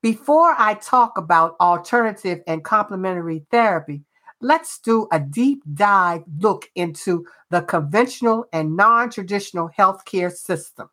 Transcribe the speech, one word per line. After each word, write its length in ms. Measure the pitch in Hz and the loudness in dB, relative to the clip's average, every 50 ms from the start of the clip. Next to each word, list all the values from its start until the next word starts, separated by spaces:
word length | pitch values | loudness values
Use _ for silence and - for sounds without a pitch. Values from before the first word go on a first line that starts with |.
Before 540 | - 226 220 220 - - 294 311 330 339 311 285 | -4 -4 -6 -6 0 2 4 4 6 4 4 4
I 180 | 226 214 214 | 2 0 0
talk 420 | 208 - - - 254 240 226 - 196 | -2 -4 0 2 2 2 2 0 -8
about 400 | 175 156 175 165 160 165 165 - | -2 2 4 4 4 2 2 0
alternative 800 | 180 175 175 175 240 - - 240 233 220 208 208 - 190 175 170 - - | 2 2 2 0 -2 0 0 0 2 0 -2 -4 -6 -6 -6 -6 -6 -6
and 160 | 165 160 151 | -6 -6 -4
complementary 840 | - - 214 208 214 208 185 185 190 185 180 170 165 160 160 151 _ | 0 0 0 0 0 -6 -6 -4 -4 -4 -4 -6 -6 -8 -8 -8 _
therapy, 540 | - 240 233 214 190 165 147 - 147 143 143 _ _ _ _ - - _ | 0 2 2 2 0 -2 -4 -6 -12 -12 -12 _ _ _ _ -20 -20 _
let's 400 | - 247 302 330 330 - - - | 0 0 0 0 0 -8 -16 -10
do 300 | _ 226 226 226 214 - | _ 0 0 0 2 0
a 80 | - 214 | -2 -2
deep 440 | 143 139 147 226 240 269 285 277 _ 151 147 | -2 -4 -2 0 0 0 0 0 _ -14 -2
dive 500 | 143 202 208 202 196 185 175 170 165 165 - 156 147 | 0 2 4 4 4 4 2 0 -4 -8 -12 -10 0
look 300 | 185 220 196 196 - - _ | 0 0 0 0 -6 -14 _
into 500 | 185 175 170 156 - - - 180 170 170 - _ _ _ _ | -4 -4 -4 -4 -8 -4 -4 -4 -4 -4 -10 _ _ _ _
the 120 | 175 175 | -4 -4
conventional 840 | 170 - - 170 151 143 151 208 247 247 - - 254 233 226 220 240 _ - | -2 0 -2 -2 -2 0 2 0 0 0 -2 -2 0 0 0 0 -2 _ -4
and 240 | 160 156 156 156 175 | -4 -2 -2 0 2
non-traditional 920 | 202 220 233 233 240 240 233 - 196 175 202 202 196 - - 180 165 165 - - | 4 4 4 2 0 -2 -6 -10 -8 -4 -4 -6 -6 -6 -6 -6 -6 -6 0 2
healthcare 540 | 202 190 190 190 - - - 190 175 180 | 2 2 2 0 -10 -6 -4 -4 -4 -4
system. 580 | 180 - - - 185 151 151 - _ - 104 _ | -6 -8 -6 -6 -6 -6 -6 -12 _ -20 -20 _